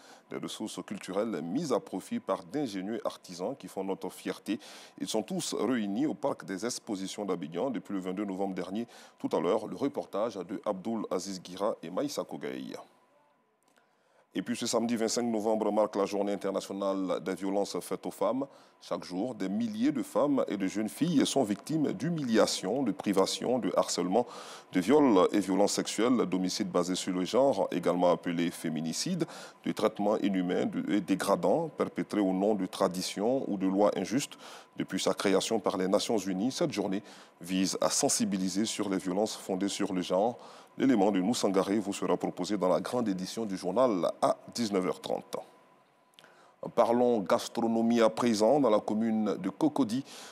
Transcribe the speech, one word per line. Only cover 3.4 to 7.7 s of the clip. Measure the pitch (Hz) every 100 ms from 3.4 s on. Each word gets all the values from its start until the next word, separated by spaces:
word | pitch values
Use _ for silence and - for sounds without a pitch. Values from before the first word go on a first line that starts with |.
| 98 139
qui | 90
font | -
notre | 95 92 92
fierté. | - 98 - - - - - - -
Ils | -
sont | 110
tous | 107 185 -
réunis | - 107 127 101 104 151
au |
Parc | 101 139 127
des | 80 95 113
Expositions | - - 98 95 -
d'Abidjan | 98 90 78 85 135